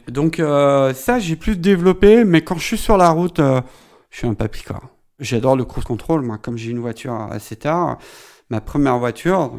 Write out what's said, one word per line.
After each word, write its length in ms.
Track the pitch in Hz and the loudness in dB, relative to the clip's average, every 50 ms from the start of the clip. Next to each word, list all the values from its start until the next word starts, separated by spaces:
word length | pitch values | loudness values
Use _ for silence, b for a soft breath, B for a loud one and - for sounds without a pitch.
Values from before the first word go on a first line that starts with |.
| - | -10
donc, 320 | - 120 139 151 165 160 - | -10 -4 -2 -2 -2 0 0
euh, 540 | 165 151 147 143 143 139 139 139 135 131 131 | 0 2 2 4 4 4 4 4 2 2 0
ça, 260 | - - - 240 254 | -2 -2 0 0 0
j'ai 160 | 202 165 160 | 0 -4 -6
plus 220 | 156 - - 220 | -4 -2 -4 -2
développé, 680 | 175 165 202 196 175 170 190 180 185 202 202 214 240 233 | 0 2 2 4 4 4 2 4 6 6 8 8 8 6
mais 160 | 196 165 160 | 6 4 2
quand 160 | 160 - 185 | 2 0 -4
je 80 | 160 - | -6 -6
suis 120 | - 233 | -6 -6
sur 200 | 208 - - 220 | -2 0 2 4
la 120 | 190 180 170 | 6 6 4
route, 300 | 160 165 175 175 - - | 4 2 0 -2 0 0
euh, 220 | 147 135 131 127 127 B B B B B B B B B | 2 2 2 0 -2 B B B B B B B B B
je 80 | - | -12
suis 100 | - - | -6 -4
un 60 | 120 104 | -4 -4
papy, 300 | - 110 104 - - - | -4 -4 -6 -8 -10 -12
quoi. 180 | - 98 95 - - _ _ _ _ _ - | -12 -12 -12 -14 -18 _ _ _ _ _ -12
J'adore 360 | 143 107 127 113 117 131 135 | -8 -4 -4 0 2 2 2
le 100 | 131 120 | 0 0
cruise 200 | - - - - | -4 -6 -8 -6
control, 360 | - 123 104 - - 165 156 | -6 -6 -6 -4 -4 -4 -4
moi, 160 | 131 120 107 | -4 -6 -8
comme 200 | 107 - 123 120 | -10 -10 -10 -10
j'ai 140 | 117 113 117 | -10 -10 -8
une 80 | 120 120 | -8 -8
voiture 340 | 117 120 110 - - 127 120 | -8 -8 -10 -10 -10 -10 -10
assez 420 | 110 107 104 - 110 - - 117 | -10 -10 -10 -12 -12 -12 -14 -14
tard. 420 | - - 147 160 175 175 143 120 - B B B B B B B B B B | -8 -4 -4 -2 -2 -2 -4 -6 -8 B B B B B B B B B B
Ma 100 | 113 110 | -8 -8
première 400 | - - - 143 143 135 123 123 | -6 -4 -2 0 0 2 0 0
voiture, 540 | 120 120 113 - - 170 190 190 151 127 - | -2 -4 -4 -4 -2 0 0 0 -2 -4 -6